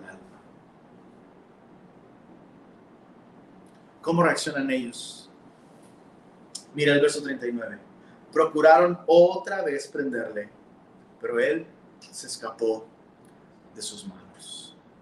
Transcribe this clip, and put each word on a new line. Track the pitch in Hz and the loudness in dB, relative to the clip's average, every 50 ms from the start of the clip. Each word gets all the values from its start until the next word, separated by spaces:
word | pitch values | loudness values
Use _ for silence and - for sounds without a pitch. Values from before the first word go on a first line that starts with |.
| 95 | -18
alma. | 92 95 95 95 - - - - - - - - - - - - - - - - - - - - - - - - - - - - - - - - - - - - - - - - - - - - - - - - - - - - - - - - - - - - - - - - - - - - - - - - - - - | -20 -20 -20 -20 -20 -20 -20 -20 -20 -20 -20 -20 -20 -20 -20 -20 -20 -20 -20 -20 -20 -20 -20 -20 -20 -20 -20 -20 -20 -20 -20 -20 -20 -20 -20 -20 -20 -20 -20 -20 -20 -20 -20 -20 -20 -20 -20 -20 -20 -20 -20 -20 -20 -20 -20 -20 -20 -20 -20 -20 -20 -20 -20 -20 -20 -20 -20 -20 -20 -20 -20 -20 -20 -20 -20 -20 -20 -20 -8
¿Cómo | - 160 170 170 | -4 0 2 4
reaccionan | 170 156 143 - - 156 147 139 135 135 | 4 2 2 0 -4 -6 -6 -4 -4 -2
ellos? | 131 127 120 117 120 - - - - - - - - - - - - _ - - - - - - - - - - - - - - - - - - - - - - - | -2 -4 -4 -6 -12 -14 -14 -16 -16 -20 -20 -20 -20 -20 -20 -20 -20 _ -20 -20 -20 -20 -20 -20 -20 -20 -20 -20 -20 -20 -20 -20 -20 -20 -20 -20 -20 -20 -20 -12 -6
Mira | 143 147 143 143 | 0 2 2 4
el | 143 | 4
verso | 147 147 - 147 143 | 4 2 2 -2 -6
treinta | 139 135 120 120 | -8 -8 -8 -6
y | 120 120 | -6 -6
nueve. | 117 110 107 104 - - - - - - - - - - - - | -6 -8 -10 -14 -16 -20 -20 -20 -20 -20 -20 -20 -20 -14 -4 0
Procuraron | 156 160 165 156 156 151 156 160 170 175 175 175 - - | 0 0 2 2 4 6 8 8 8 6 4 0 -2 0
otra | - 165 175 175 180 180 185 - - 196 190 | 4 6 8 8 6 4 -2 -6 -6 -6 -4
vez | 175 151 139 143 - | -4 -4 -4 -6 -8
prenderle, | - - 147 139 131 120 113 110 107 107 104 104 104 - - - - - - - - - - - - - - | -8 -8 -6 -6 -6 -6 -6 -8 -8 -10 -10 -12 -12 -16 -20 -20 -20 -20 -20 -20 -20 -20 -20 -20 -20 -18 -12
pero | 117 113 120 117 | -8 -4 -2 0
él | 127 147 156 165 170 - - - - - - - - - | 0 0 0 -2 -6 -12 -18 -20 -20 -20 -20 -20 -20 -20
se | - - - | -18 -16 -16
escapó | - - - 117 110 - - 117 110 110 110 - - - - - - - - - - - - - - - - - - - | -14 -14 -12 -12 -12 -8 -4 -2 -2 -2 -4 -6 -14 -20 -20 -20 -20 -20 -20 -20 -20 -20 -20 -20 -20 -20 -20 -20 -20 -18
de | 220 | -16
sus | - - 208 202 196 | -14 -14 -14 -14 -16
manos. | 196 185 - - - - - - - - - - - - - - - - - | -18 -18 -18 -20 -20 -20 -20 -20 -20 -20 -18 -20 -20 -20 -20 -20 -20 -20 -20